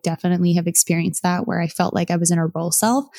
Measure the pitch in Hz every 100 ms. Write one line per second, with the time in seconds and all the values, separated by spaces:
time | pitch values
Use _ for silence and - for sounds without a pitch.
0 | 170 165 180 180 175 175 170 - - 170
1 | 170 - 180 180 - 170 170 - 180 -
2 | 175 175 170 170 165 165 170 - 220 262
3 | 277